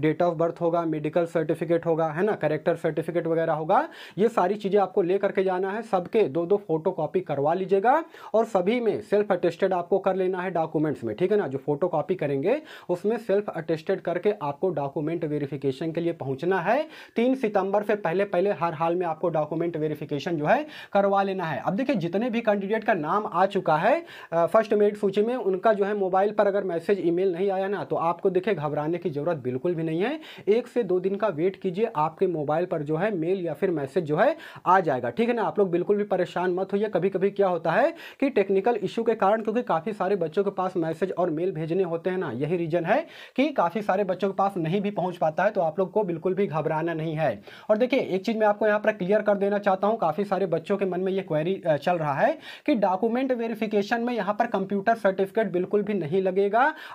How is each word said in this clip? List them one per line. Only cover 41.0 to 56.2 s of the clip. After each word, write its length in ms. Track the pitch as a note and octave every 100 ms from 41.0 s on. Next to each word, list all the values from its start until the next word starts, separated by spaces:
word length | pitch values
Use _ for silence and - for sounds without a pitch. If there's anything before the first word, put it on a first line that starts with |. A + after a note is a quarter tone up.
| F#3
और 180 | - F3+
मेल 220 | D3+ F3+
भेजने 320 | D#3 D#3+ F3
होते 260 | F3+ E3 F3
हैं 80 | F#3
ना, 140 | E3
यही 260 | A#2 D3+ F3
रीज़न 280 | E3+ E3+ E3+
है 200 | B3 E4 - - -
कि 120 | D4
काफ़ी 320 | C4+ E3+ A3
सारे 220 | G#3 F#3+
बच्चों 260 | G3 F#3+ G3
के 60 | F#3+
पास 180 | G3 G3
नहीं 240 | D#3+ G3+
भी 100 | G3+
पहुंच 260 | G3+ F3+ F3+
पाता 260 | D#3+ D#3
है, 80 | F#3+
तो 100 | G#3
आप 180 | E3 D#3
लोग 120 | F#3
को 120 | G#3+
बिल्कुल 300 | G3+ E3 F#3
भी 140 | F#3+ G3
घबराना 460 | D#3 D3+ D#3 E3
नहीं 220 | E3 D#3+ D#3+
है। 260 | D3+ G2+ - - -
और 80 | G#3+
देखिए, 220 | B3 C4+
एक 260 | F#3+ F#3 F#3+
चीज़ 120 | A3
मैं 100 | G#3+
आपको 200 | G#3 A3
यहाँ 120 | G#3
पर 120 | G#3+
क्लियर 300 | G#3 F3+ G#3+
कर 160 | G#3 G3+
देना 200 | G3+ G3+
चाहता 300 | G3+ G3 G3+
हूँ, 100 | A3+
काफ़ी 280 | E3+ D3+ G3+
सारे 200 | F#3 F#3+
बच्चों 320 | D#3+ E3 G3
के 80 | G3
मन 140 | F3
में 120 | F#3+
ये 100 | F#3+
क्वेरी, 400 | F#3+ D#3 D#3+ F#3+ F3
अ, 120 | D3
चल 200 | - F3+
रहा 160 | D3+
है 240 | C#3 A3 D#4 - - -
कि 100 | C4
डॉक्यूमेंट 560 | F#3+ F#3+ A3+ A#3+ C4+
वेरिफिकेशन 720 | B3 A#3 A3+ A3 G#3+ G3+ A#3
में 120 | A#3+
यहाँ 200 | A#3+ F#3
पर 140 | G#3 A#3+
कंप्यूटर 480 | G3+ F#3+ G3+ G3 A3+
सर्टिफिकेट 560 | G3 F#3+ F#3+ A3+ G#3+
बिल्कुल 320 | F3 F3+ G#3
भी 100 | G3+
नहीं 280 | G#3 D3+ F#3+